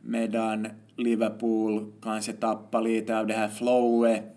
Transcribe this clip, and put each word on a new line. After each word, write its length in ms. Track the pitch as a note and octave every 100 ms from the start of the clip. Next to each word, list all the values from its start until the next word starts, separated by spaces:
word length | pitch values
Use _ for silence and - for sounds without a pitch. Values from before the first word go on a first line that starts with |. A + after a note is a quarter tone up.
medan 680 | A#2 A#2 A2+ A2+ A2+ G#2+ A2 G#2+ - -
Liverpool 960 | A#2 A2+ A2 G#2 A#2 A2 A2 G#2+ G#2 -
kanske 300 | A2+ G#2+ G#2+
tappar 500 | A2 A2+ G#2+ - A#2
lite 360 | A2+ A2+ A2 A2+
av 80 | G#2+
det 80 |
här 140 | A2 G#2+
flowet 720 | G#2+ A#2+ B2+ A#2+ A#2 A#2 A2 G#2+